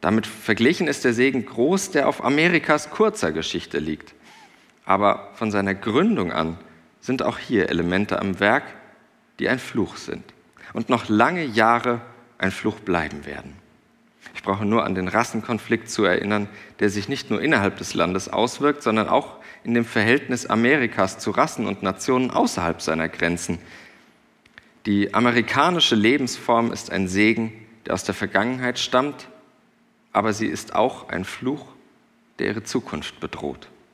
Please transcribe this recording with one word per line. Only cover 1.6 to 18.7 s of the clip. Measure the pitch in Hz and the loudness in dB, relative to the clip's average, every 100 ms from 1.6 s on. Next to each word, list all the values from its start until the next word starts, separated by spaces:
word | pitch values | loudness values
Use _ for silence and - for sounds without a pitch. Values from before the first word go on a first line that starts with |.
| 131 190 - | 2 2 0
der | 156 139 | 2 2
auf | 143 | 2
Amerikas | - 143 165 170 - 151 - | 0 4 4 2 2 0 0
kurzer | - 214 208 82 | 0 0 2 -2
Geschichte | 78 80 87 - 73 | -2 -4 -6 -4 -4
liegt. | 76 78 - - - - - _ _ _ - | -4 -6 -10 -20 -20 -20 -20 _ _ _ 0
Aber | 95 101 - - | 4 4 2 -4
von | - 110 | -6 -2
seiner | 101 98 | 0 0
Gründung | 98 113 110 202 190 90 | 0 0 2 2 2 0
an | 60 80 85 - - _ _ | 0 -2 -4 -14 -20 _ _
sind | - 131 | -6 -2
auch | 175 - | -2 -4
hier | - 117 90 | 0 2 2
Elemente | 85 85 92 104 98 | 0 0 0 0 0
am | 98 90 | -2 2
Werk, | 101 127 - - - _ _ _ _ - | 2 2 0 -18 -20 _ _ _ _ -6
die | - | -2
ein | 127 | -2
Fluch | - 123 90 - | -4 -4 -4 -6
sind | - - - - _ _ - | -12 -12 -12 -20 _ _ -12
und | - 117 | -8 0
noch | 123 - | 0 2
lange | 107 123 180 | 4 4 2
Jahre | 151 110 110 120 123 120 113 - - _ | -2 2 4 4 2 -4 -6 -20 -20 _
ein | 92 | -4
Fluch | - 107 104 | -2 -4 -4
bleiben | - 87 78 73 71 | -2 -2 -2 -8 -12
werden. | 71 - - _ _ _ _ _ _ - - | -12 -14 -20 _ _ _ _ _ _ -18 -10
Ich | |
brauche | - 98 104 | -4 -2 2
nur | 113 78 | 2 0
an | |
den | 95 90 | -2 -2
Rassenkonflikt | 104 120 113 104 113 - 117 - | 0 -2 -4 -4 -6 -2 -4 -2
zu | - 196 | 0 2
erinnern, | - 101 104 101 - - - | 2 2 -2 -2 -10 -20 -2
der | 104 | 0
sich | 98 95 | 0 -4
nicht | 135 - | -6 -2
nur | 107 | -2
innerhalb | 147 143 98 - | 2 2 2 -2
des | - - | -8 0
Landes | 85 92 - | 0 0 -2
auswirkt, | - 117 - 139 | 0 0 2 0